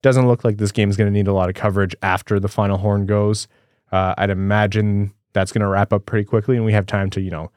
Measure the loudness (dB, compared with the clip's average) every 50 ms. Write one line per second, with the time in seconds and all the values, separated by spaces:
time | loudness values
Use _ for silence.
0 | 4 4 4 4 4 4 2 2 2 -2 0 0 -2 -2 0 0 0 0 2 2
1 | 0 2 2 0 0 2 0 0 0 -2 -2 -2 -2 0 0 0 0 -2 -2 _
2 | -2 0 0 0 0 -2 -2 0 0 -2 -2 -2 0 0 0 0 0 0 0 0
3 | 0 0 0 0 2 0 -2 -2 -6 _ _ _ _ _ _ _ _ _ -2 0
4 | 0 0 -2 -2 -2 -2 0 -2 0 0 2 2 2 2 0 0 0 2 0 0
5 | -2 -4 -6 _ _ _ _ -2 -2 -2 -2 -2 0 0 2 0 2 2 0 -2
6 | -2 -2 -4 -4 -2 0 -2 -2 0 0 -2 0 0 2 0 0 0 0 -2 -2
7 | -2 -2 -4 -6 -6 -6 -8 -10 -12 -12 _